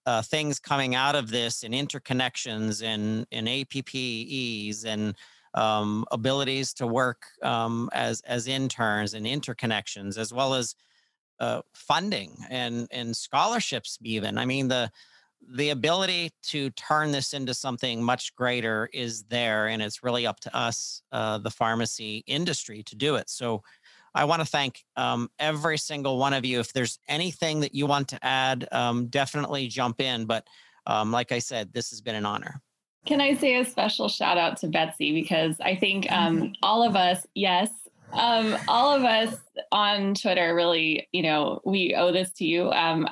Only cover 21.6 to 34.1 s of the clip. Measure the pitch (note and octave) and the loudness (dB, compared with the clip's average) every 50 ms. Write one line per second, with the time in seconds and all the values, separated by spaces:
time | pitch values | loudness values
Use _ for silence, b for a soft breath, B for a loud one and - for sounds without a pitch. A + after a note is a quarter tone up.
21.6 | A#2+ A2+ A2+ A2+ A2+ A2 - - A2 G#2+ G#2+ A2 - - C3 D3+ F3 E3+ C#3+ - | 0 0 2 0 0 -2 -4 -6 -8 -8 -10 -10 -6 -4 -4 -2 -2 -2 -4 -4
22.6 | - - G#2+ G#2+ G#2+ - - G#2 C3+ D3+ C#3+ A2+ - - - - B2+ A#2+ A2+ G#2 | -6 -8 -12 -14 -16 -16 -8 -2 0 0 0 0 -2 -6 -8 -6 -2 -2 -2 -4
23.6 | b b b b b b b b b b - - D3 D3 E3+ E3 D#3 - - D3 | b b b b b b b b b b 0 2 4 4 4 2 2 2 0 0
24.6 | C#3 B2+ - - - _ _ C3 B2+ A#2+ A#2+ A#2+ A#2+ - - - D3 D#3 D#3 D3 | 0 0 -2 -8 -14 _ _ -2 0 0 0 0 -2 -4 -4 -2 -2 -2 0 0
25.6 | D3+ E3 D#3 D3 - - D3+ C#3+ C3+ C#3 C3 B2+ C3+ C#3 C#3 C3+ A#2+ B2+ B2 B2 | 0 0 0 0 -2 -4 -6 -2 -2 0 2 2 2 2 2 2 0 0 0 0
26.6 | A2+ - - C3 B2 A2 - - _ - D3 D3+ F3 F#3 - - E3+ D#3+ D#3 D#3 | 0 0 0 0 0 0 -2 -6 _ -4 -2 -2 -2 -2 -2 -2 -2 0 2 0
27.6 | D3 - - C#3 D3 C#3 C#3+ C#3+ C#3 - C3 - - B2+ C3 C3 C3 C3 C3 B2 | 0 0 0 0 2 2 2 2 0 -2 -6 -4 -2 0 2 2 2 2 2 0
28.6 | A#2+ - - A#2+ A#2+ A#2+ A#2+ A#2+ B2 A#2 B2 C#3 C3+ - - D3 C#3+ - C#3+ C3+ | -2 -2 0 0 2 2 2 0 0 0 0 0 0 0 0 -2 -2 -2 -2 -4
29.6 | C3 A#2+ G#2+ C3+ B2+ B2 A#2+ - C#3 C3 B2 A#2 A2+ A2 A2+ A2 - b b b | -4 -4 -2 -2 -2 0 0 0 -2 -2 -2 -2 -2 -2 -2 -2 -4 b b b
30.6 | b b b b b - - G#2+ G#2+ G#2+ A#2 A#2+ A#2+ - B2+ A#2+ - - C3 A2+ | b b b b b -2 0 0 2 2 2 0 0 0 -2 -4 -2 -4 -4 -6
31.6 | G#2 F#2 - B2 A2+ - A#2 G#2+ G2+ A#2 A2 G#2+ G#2 G#2 G#2 G#2+ - - - C#3 | -6 -4 -6 -6 -6 -6 -8 -10 -8 -6 -4 -4 -2 -2 -4 -4 -6 -8 -12 -14
32.6 | - _ _ _ _ _ _ _ - - D4+ C#4 C#4 C#4 C#4+ C#4 D#4 C4+ B3 B3 | -16 _ _ _ _ _ _ _ -4 0 2 4 4 4 4 4 4 4 4 4
33.6 | B3+ B3 - - G3 G#3+ - - G#3+ G#3 | 2 0 0 0 0 2 0 0 -2 -2